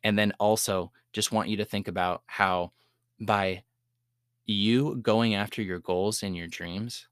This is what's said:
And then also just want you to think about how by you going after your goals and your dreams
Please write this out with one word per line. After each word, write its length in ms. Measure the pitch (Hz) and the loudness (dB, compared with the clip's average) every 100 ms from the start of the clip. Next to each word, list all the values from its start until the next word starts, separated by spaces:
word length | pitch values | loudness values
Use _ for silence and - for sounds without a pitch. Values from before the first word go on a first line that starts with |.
And 140 | 107 104 | 2 4
then 160 | 104 - | 2 4
also 520 | 104 110 - 95 90 _ _ | 2 4 2 -2 -2 _ _
just 180 | - - | -4 -2
want 180 | 110 98 | 0 -2
you 80 | 104 | -2
to 80 | 104 | -2
think 220 | 101 101 | -4 -4
about 360 | 95 90 87 _ | -2 0 -2 _
how 460 | - 98 92 87 _ _ _ _ _ | 0 2 2 -2 _ _ _ _ _
by 440 | 107 104 95 92 _ _ _ _ _ _ _ _ - | 0 2 2 -4 _ _ _ _ _ _ _ _ -4
you 500 | 104 104 120 147 135 | 0 4 4 2 -2
going 400 | 113 110 113 104 | 2 4 4 2
after 260 | 104 - | -2 -4
your 180 | 101 90 | -6 -6
goals 440 | - 90 101 107 | -2 0 0 -2
and 120 | 101 87 | -4 -6
your 120 | 85 | -8
dreams 600 | - 87 90 113 - - | -10 -8 -8 -8 -10 -18